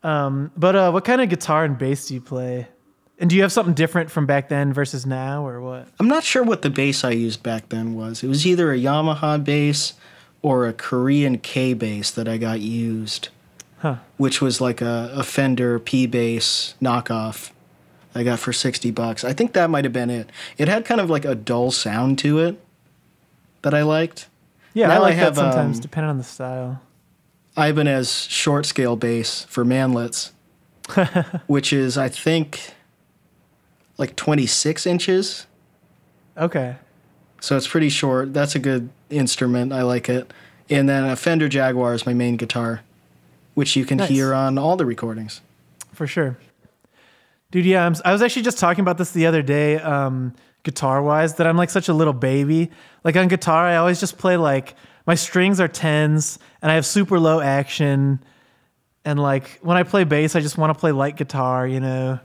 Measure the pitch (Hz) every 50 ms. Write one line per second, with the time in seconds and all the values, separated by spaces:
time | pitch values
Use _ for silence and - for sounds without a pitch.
0 | - 160 156 147 143 139 135 139 143 151 _ 175 160 185 190 196 190 180 170 190
1 | 190 - 247 254 262 202 175 160 - - 156 156 165 151 139 120 135 131 139 139
2 | - - 139 127 123 - 139 127 127 127 123 123 120 - _ _ _ _ _ _
3 | _ _ _ _ 180 175 165 190 196 190 185 240 214 170 170 139 165 160 - 180
4 | 165 160 - 165 147 135 143 139 135 - 147 143 143 139 135 139 143 135 - 135
5 | 123 135 131 131 131 135 139 147 147 135 120 123 123 127 127 127 127 - _ _
6 | 196 233 285 320 320 - - 262 247 233 220 - - 143 139 - 135 139 135 -
7 | - 127 117 117 117 113 110 - - 120 113 113 107 _ - 113 113 113 113 110
8 | 110 110 113 113 - 131 135 143 147 185 180 175 175 156 139 127 123 135 143 151
9 | 156 160 151 147 156 151 151 147 143 143 143 147 147 147 147 147 - - - _
10 | - - - - - _ _ _ - 151 131 127 123 117 113 - - - - 123
11 | 123 131 139 147 143 139 127 113 - - - 131 127 127 127 110 117 107 104 104
12 | 98 - - - 113 113 113 113 117 113 113 113 104 110 117 117 117 113 113 110
13 | 110 107 - - - - _ _ _ _ _ _ - _ _ _ - 156 131 117
14 | - _ _ - 135 135 135 - 143 131 120 - 131 123 117 - 120 120 117 117
15 | 113 120 135 139 127 - - - 135 135 127 123 123 123 120 117 113 - - 131
16 | 131 120 120 123 117 117 117 117 - - - - - - - _ 131 127 120 123
17 | 120 - 117 113 110 110 110 - - - _ _ _ _ _ _ _ _ _ _
18 | _ _ _ 123 120 123 120 117 - - 120 - - 131 123 - - 120 110 113
19 | 117 117 113 - - 120 135 151 233 240 - 185 175 165 160 143 139 131 117 127
20 | 123 120 123 117 110 - - - - - - - 147 156 196 226 226 - 240 226
21 | 196 170 160 147 143 143 131 113 107 - 123 120 123 127 127 - - 110 104 113
22 | 123 131 135 135 - 147 147 156 165 170 190 - - _ _ _ _ _ _ _
23 | _ _ _ _ _ _ _ _ _ _ _ _ - 143 143 147 151 151 156 156
24 | 165 170 - - - - _ _ _ _ _ _ _ _ _ 214 226 165 175 190
25 | 190 180 165 170 185 165 143 143 143 135 127 127 120 120 117 113 120 151 - 160
26 | 156 156 147 135 127 - - - 131 127 127 131 127 127 131 127 - _ _ _
27 | _ _ _ _ _ _ _ _ _ _ _ - 151 151 151 156 147 147 139 131
28 | 127 120 - - - - - - - 160 143 143 147 - - - 131 120 120 110
29 | 123 117 117 117 110 - - - - - - - 120 123 127 131 135 131 127 120
30 | 117 120 117 - - - _ _ _ _ _ _ _ _ _ _ - - - -
31 | 185 - - 185 170 - - 170 - - 143 139 139 - 147 139 131 127 123 143
32 | 135 123 - - - 160 160 165 156 147 - - - - - _ _ _ _ _
33 | _ _ _ _ _ _ _ _ _ _ _ _ _ _ _ _ _ _ _ -
34 | 143 123 - - - - 151 143 131 113 - - - 151 160 - - 185 175 175
35 | 175 - 185 185 196 190 - - - _ _ _ _ _ _ _ _ _ _ _
36 | _ _ _ _ _ _ _ - 156 175 - 160 131 123 127 - - _ _ _
37 | _ _ _ _ _ _ _ - - - 139 135 127 - - 170 156 147 143 -
38 | - 139 127 127 135 139 135 147 143 143 - 135 127 139 131 127 120 123 - _
39 | _ _ 147 147 135 123 - - 131 123 123 123 123 131 135 131 127 123 123 120
40 | 117 - 123 127 123 - - - - - _ _ _ _ 147 143 139 139 139 139
41 | 135 131 131 123 - 170 165 160 156 143 131 139 135 131 127 123 123 120 120 117
42 | - 127 123 120 123 120 120 117 120 113 - 120 117 113 113 113 - _ _ _
43 | _ _ _ _ _ _ _ _ _ _ _ - 143 139 - 139 127 - 139 -
44 | 196 160 139 135 135 135 135 135 135 135 131 135 139 160 180 185 165 123 117 -
45 | - 113 110 110 110 107 - - _ _ _ _ _ _ _ _ - _ - -
46 | 160 135 - 175 156 135 123 - - _ _ _ _ - _ _ _ _ _ _
47 | _ _ _ _ _ _ _ _ _ _ - 180 175 180 185 185 170 175 170 156
48 | - 180 196 202 233 240 240 262 220 240 - - - 170 175 165 196 180 175 165
49 | 180 - - 175 160 165 165 160 143 135 143 147 151 151 151 156 156 160 147 143
50 | 139 135 131 127 127 127 123 - _ _ _ _ _ - 135 - - 135 131 139
51 | 143 147 147 156 160 160 151 - 170 165 165 170 175 170 - 196 175 - 170 156
52 | 165 156 143 123 117 131 131 139 143 143 156 160 170 165 - - - - - _
53 | _ 165 156 185 185 180 185 180 - 175 160 160 170 175 175 165 165 180 180 175
54 | 202 185 - - - 185 180 175 165 147 135 135 131 - - _ - - _ _
55 | _ - 170 165 - - - 185 180 190 202 180 185 160 - - - 160 151 151
56 | 151 151 151 156 147 - - - - - _ _ - 156 160 160 143 - - 202
57 | 202 190 202 175 160 156 160 165 147 139 135 139 143 - - - 156 143 139 139
58 | 139 139 139 135 - _ _ _ _ _ _ _ _ _ _ _ _ _ _ _
59 | _ 151 147 143 147 143 135 135 135 - - - - 170 175 180 180 175 - 202
60 | 185 151 151 147 156 156 - 175 147 151 - - 156 156 156 156 - 165 147 135
61 | 135 143 147 - 151 135 - 139 127 127 127 127 127 131 131 131 131 131 131 131
62 | 131 131 131 123